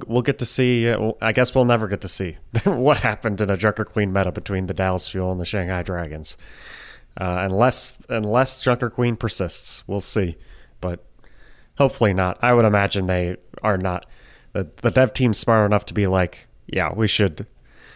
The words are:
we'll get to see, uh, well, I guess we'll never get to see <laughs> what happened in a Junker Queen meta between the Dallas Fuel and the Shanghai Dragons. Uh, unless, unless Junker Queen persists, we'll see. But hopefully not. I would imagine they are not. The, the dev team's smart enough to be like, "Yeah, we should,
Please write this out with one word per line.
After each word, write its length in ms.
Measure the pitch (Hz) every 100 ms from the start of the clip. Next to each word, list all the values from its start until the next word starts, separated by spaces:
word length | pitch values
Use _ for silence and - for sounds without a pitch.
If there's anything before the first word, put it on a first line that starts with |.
| 98
we'll 160 | 120
get 160 | 120 135
to 80 | 120
see, 420 | - 123 120 117
uh, 100 | 110
well, 200 | 110 -
I 120 | 110
guess 220 | 117 127
we'll 120 | 131 120
never 200 | 117 104
get 120 | 101
to 80 | 95
see 300 | - 90 - -
<laughs> 140 | 117
what 320 | - 127 135 143
happened 460 | 117 107 113 98
in 80 | 101
a 80 | 95
Junker 260 | 107 101
Queen 300 | 107 110 101
meta 180 | 98 92
between 340 | 85 - 95 92
the 60 |
Dallas 320 | 90 92 92 -
Fuel 200 | 95 92
and 80 | 90
the 60 |
Shanghai 380 | 87 104 90 92
Dragons. 560 | 87 90 80 78 - - - - - - - - - -
Uh, 160 | 92 90
unless, 580 | 95 95 127 - - - -
unless 540 | 117 104 120 131 -
Junker 260 | 127 120 117
Queen 260 | - 120
persists, 720 | 110 113 - 98 - - - -
we'll 140 | 98
see. 360 | - 110 90 - - - - -
But 240 | 90 85 - - - - - - - -
hopefully 380 | 139 - 107
not. 240 | 92 92 -
I 140 | 123
would 100 | 120
imagine 420 | 110 104 101 101 92
they 300 | 90 87 92 - -
are 140 | 107 95
not. 300 | 92 90 - - - - -
The, 140 | 101 82 -
the 100 | 120
dev 220 | 127 131
team's 260 | - 123 107
smart 280 | - 113 104
enough 140 | 104 -
to 80 |
be 120 | 92 98
like, 400 | 92 87 - - - -
"Yeah, 260 | - 82
we 120 | 95 107
should, 380 | - 98 78 104 _ - - -